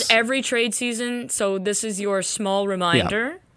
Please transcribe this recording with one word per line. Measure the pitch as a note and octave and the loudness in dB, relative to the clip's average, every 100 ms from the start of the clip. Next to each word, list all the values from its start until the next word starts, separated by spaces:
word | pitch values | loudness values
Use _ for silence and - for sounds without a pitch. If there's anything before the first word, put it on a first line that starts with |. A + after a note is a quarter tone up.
happens | - | 4
every | A3+ A#3 C4+ | 4 4 0
trade | B3+ A#3+ A#3 | 0 0 0
season, | - B3 A3+ A#3+ A#3+ A#3+ | 0 -2 -2 -4 -4 -4
so | - G3+ G3 | -2 0 0
this | F#3+ G#3 | -2 -2
is | A3 G3 | -2 -4
your | G3+ G3 | 0 0
small | F3+ - G3+ G3 G3+ | -2 -2 0 0 0
reminder. | F#3+ F3 E3+ E3+ G3+ B3 F4 _ | 0 2 2 2 0 -2 -6 _